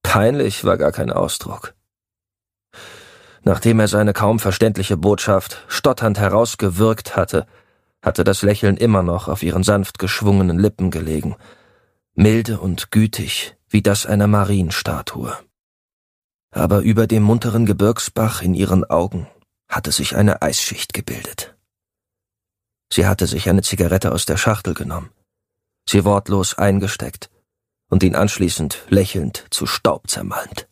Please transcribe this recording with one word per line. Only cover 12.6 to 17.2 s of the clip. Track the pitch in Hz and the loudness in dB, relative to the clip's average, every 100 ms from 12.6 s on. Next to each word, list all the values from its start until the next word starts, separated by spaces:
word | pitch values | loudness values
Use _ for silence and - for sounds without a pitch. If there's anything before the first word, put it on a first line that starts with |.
| 95 82 - | -4 -6 -2
gütig | 107 110 - - - - _ _ | 0 0 -2 -8 -8 -10 _ _
wie | 107 | 0
das | 101 101 - | 2 0 0
einer | 104 104 | 2 4
Marienstatue. | 104 95 101 82 - - 80 - - 62 - _ _ _ _ _ _ _ _ _ _ _ | 2 2 0 0 -4 -6 -8 -8 -10 -10 -12 _ _ _ _ _ _ _ _ _ _ _
Aber | - 85 101 | -4 2 2
über | 101 110 110 | 4 2 2
dem | 113 | 4